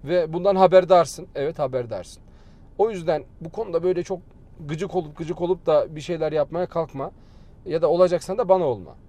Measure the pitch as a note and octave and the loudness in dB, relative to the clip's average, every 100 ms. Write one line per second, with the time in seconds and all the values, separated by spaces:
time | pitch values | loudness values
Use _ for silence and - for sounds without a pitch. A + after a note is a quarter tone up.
0 | C#3 F3+ D#3 E3 F#3+ F#3+ F#3 F#3 F3 F3+ | 0 0 0 0 0 6 8 8 8 6
1 | D#3 - - - C#3+ E3 C#3 B2+ A#2 G2+ | 6 -4 -12 -6 -6 -2 -4 -4 -6 -10
2 | F2+ - - - - - - - G#3+ G3 | -12 -20 -20 -20 -20 -20 -20 -2 0 0
3 | E3 D3+ - - D#3+ - A3 E3 F3 F3 | -2 -4 -4 -16 -14 -10 -4 -2 0 -2
4 | F3 F3+ - - - - D3 D#3 F#3+ F#3 | -4 -8 -10 -20 -20 -18 -10 -6 -4 -4
5 | D3+ - D#3+ F3 F3 F3+ - D3+ F#2+ D#3 | -6 -10 -8 -6 -2 -2 2 2 0 -8
6 | C#3+ E3+ D#3 D3+ C#3 E3 F3+ E3 D#3+ C#3 | -8 -4 -2 -2 -4 -4 -4 -6 -6 -8
7 | D3+ - - - - - - D#3+ D#3+ E3+ | -12 -12 -20 -20 -20 -18 -6 0 2 4
8 | F3+ F3 - G3+ F#3+ F#3+ D#3 A2 D#2+ - | 4 2 -4 -4 2 2 2 -4 -10 -20